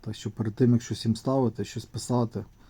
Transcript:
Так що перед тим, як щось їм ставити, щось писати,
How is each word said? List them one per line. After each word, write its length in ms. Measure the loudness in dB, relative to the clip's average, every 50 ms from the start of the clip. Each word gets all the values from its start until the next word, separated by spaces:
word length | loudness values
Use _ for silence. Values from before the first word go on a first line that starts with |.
Так 140 | -10 -10 -10
що 160 | -8 -8 -8
перед 240 | -4 -4 -4 -2 0
тим, 180 | 2 4 6 4
як 80 | 4
щось 240 | 2 -2 -6 -2 0
їм 100 | 0 0
ставити, 500 | 0 0 0 2 2 2 2 0 -2 -8
щось 200 | -6 -8 -10 -10
писати, 600 | -8 -10 -8 -4 0 0 0 0 0 -2 -6 -8 -10 -14 -20 -20